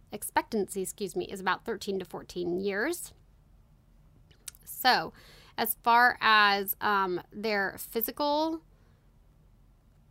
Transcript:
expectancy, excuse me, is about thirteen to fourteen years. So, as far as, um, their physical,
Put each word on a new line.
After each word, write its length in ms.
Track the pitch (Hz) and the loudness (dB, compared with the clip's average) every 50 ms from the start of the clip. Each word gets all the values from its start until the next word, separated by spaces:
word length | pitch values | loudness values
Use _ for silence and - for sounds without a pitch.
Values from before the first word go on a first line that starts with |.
| - _ | -14 _
expectancy, 720 | - 208 - - - 302 311 - - 220 190 - - 196 185 | -14 -12 -12 -4 -2 -2 -2 0 -2 -2 -2 -2 -4 -6 -8
excuse 320 | 180 - - 208 185 - | -8 -8 -8 -8 -6 -4
me, 120 | 180 180 | -6 -6
is 120 | - - 196 | -6 -8 -4
about 240 | 185 185 180 180 - | -2 -2 -2 -2 -4
thirteen 360 | - 226 - - - 196 190 | -8 -10 -8 -6 -6 -6 -6
to 40 | 180 | -6
fourteen 540 | - - 165 135 - - 180 175 175 170 180 | -8 -12 -14 -14 -12 -8 -6 -4 -4 -4 -4
years. 540 | 196 202 190 196 226 302 349 - - - - - - _ _ _ _ _ - - - _ _ _ _ _ _ _ _ _ _ - - _ _ _ _ - - - - | -4 -4 -2 -2 -2 -2 -4 -6 -8 -14 -16 -20 -20 _ _ _ _ _ -20 -20 -20 _ _ _ _ _ _ _ _ _ _ -20 -20 _ _ _ _ -20 -20 -18 -20
So, 480 | - - - - 262 240 185 160 170 - - - - - - - - - | -18 -14 0 2 4 4 4 2 -2 -8 -14 -20 -20 -20 -20 -20 -12 -4
as 200 | - 240 226 - - - | -4 -2 -2 -4 -2 2
far 340 | 240 233 240 240 247 - - | 4 6 6 6 6 4 2
as, 540 | - 220 220 214 208 202 202 202 196 190 - - | 4 4 6 6 6 6 4 2 -2 -4 -6 -4
um, 400 | - 208 208 196 190 185 180 175 - - - | 0 0 2 2 2 0 -2 -4 -6 -10 -12
their 440 | 214 202 220 214 202 196 190 - - | -6 -4 -2 0 0 0 -2 -4 -8
physical, 840 | - - - 233 226 - 247 - 294 294 294 302 311 320 320 320 - _ - _ _ _ _ _ _ _ _ _ _ _ _ _ _ _ _ _ _ _ _ _ _ _ _ _ _ _ | -12 -8 -6 -4 -4 -4 -4 -2 0 0 2 2 0 0 -2 -6 -8 _ -20 _ _ _ _ _ _ _ _ _ _ _ _ _ _ _ _ _ _ _ _ _ _ _ _ _ _ _